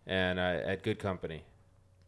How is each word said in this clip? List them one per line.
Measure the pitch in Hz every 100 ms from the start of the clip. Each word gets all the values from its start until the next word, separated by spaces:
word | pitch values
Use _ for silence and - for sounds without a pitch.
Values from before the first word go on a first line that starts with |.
| -
and, | 92 92 92
uh, | 90 87
at | 55 95
Good | 110 104
Company. | 101 87 - 78 - - - - - -